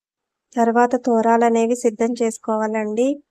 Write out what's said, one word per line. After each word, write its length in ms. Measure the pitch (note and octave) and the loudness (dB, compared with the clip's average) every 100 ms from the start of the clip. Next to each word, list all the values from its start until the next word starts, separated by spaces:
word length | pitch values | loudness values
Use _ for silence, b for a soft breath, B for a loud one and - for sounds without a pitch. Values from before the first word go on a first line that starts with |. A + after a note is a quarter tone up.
| _ _ _ _ _ A#3 | _ _ _ _ _ -2
తర్వాత 400 | A#3 A#3 A#3+ B3 | 2 2 2 0
తోరాలనేవి 800 | B3 A3+ A3+ A#3 A#3 A3+ A3+ A#3+ | 0 0 2 2 2 2 0 0
సిద్ధం 360 | A#3+ G#3+ A3+ | -2 -2 -4
చేసుకోవాలండి. 960 | A#3 A3+ - - A3 G#3+ A3 G#3+ A3 C4 C#4+ _ | -2 -4 -4 -6 -4 -2 -4 -4 -2 -2 -2 _